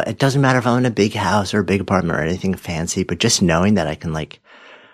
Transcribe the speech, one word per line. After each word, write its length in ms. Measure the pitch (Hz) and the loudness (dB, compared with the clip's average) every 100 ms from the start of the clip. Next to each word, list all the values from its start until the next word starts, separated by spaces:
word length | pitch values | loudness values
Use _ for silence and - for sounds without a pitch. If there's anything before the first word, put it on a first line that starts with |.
| - | 0
it 120 | 113 | 0
doesn't 240 | 139 135 | 0 2
matter 160 | 135 127 | 2 2
if 80 | 120 | 2
I'm 100 | 120 | 2
in 60 | 127 | 2
a 40 | |
big 240 | 104 104 | 2 0
house 400 | 107 95 104 92 | 0 0 0 0
or 60 | 104 | -2
a 40 | |
big 160 | 87 98 | 0 0
apartment 380 | 92 95 85 76 | 0 0 0 -2
or 40 | |
anything 300 | 78 90 95 | -2 -2 -4
fancy, 520 | 92 - 80 85 - | -4 -6 -6 -4 -4
but 140 | 92 85 | -4 -2
just 220 | 113 - | 0 2
knowing 340 | 90 82 95 | 2 4 4
that 120 | 104 78 | 2 0
I 80 | |
can, 180 | 76 85 | -4 -6
like, 280 | 78 73 - _ - - - - | -6 -8 -12 _ -20 -20 -20 -20